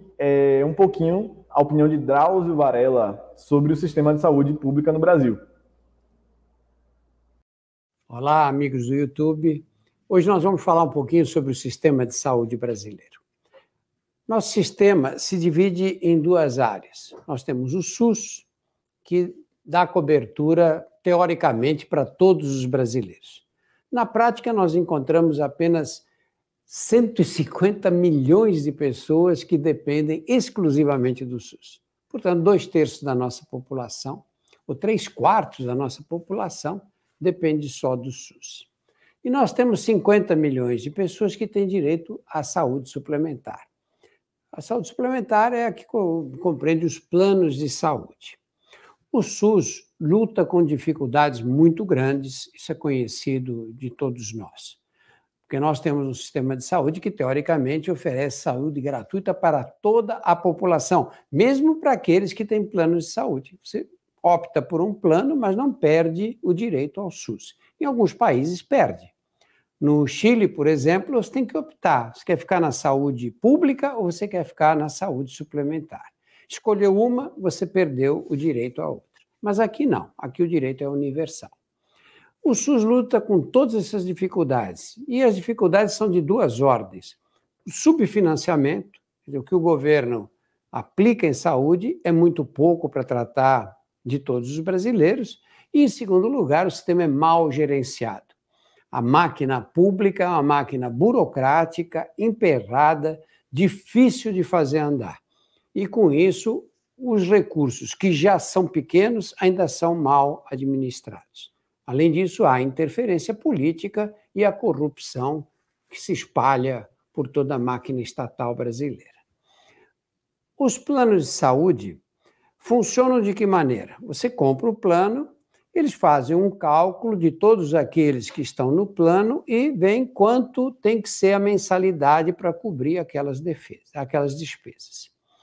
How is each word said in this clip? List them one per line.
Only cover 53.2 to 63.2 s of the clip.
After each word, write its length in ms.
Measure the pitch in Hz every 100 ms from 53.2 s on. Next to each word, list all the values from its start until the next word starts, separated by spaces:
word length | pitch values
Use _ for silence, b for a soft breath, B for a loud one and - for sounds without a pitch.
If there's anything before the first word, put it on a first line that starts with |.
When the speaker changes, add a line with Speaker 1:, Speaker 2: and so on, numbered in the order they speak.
| - 131 127 117 113
Speaker 2:
de 160 | 117 127
todos 440 | - 135 120 107
nós. 440 | 110 90 - - - _ _ _ _ _ _
Porque 160 | _ 135
nós 200 | 151 151
temos 280 | 156 143 139
um 60 |
sistema 420 | 120 - 135 131 127
de 80 |
saúde 380 | - 180 139 160
que, 100 | 214
teoricamente, 800 | - 131 139 147 160 131 156 160
oferece 500 | 160 160 127 143 -
saúde 380 | 156 127 151 143
gratuita 540 | 139 127 101 196 196
para 300 | 185 170 147
toda 520 | 123 - 208 226 214 220
a 200 | 160 170
população, 720 | 185 160 185 156 - 175 131 B B
mesmo 460 | 143 240 269 311 320
pra 160 | 294
aqueles 380 | 247 - 180 196
que 140 | - 214
têm 200 | 214 208
planos 400 | 180 165 170 -
de 60 |
saúde. 480 | -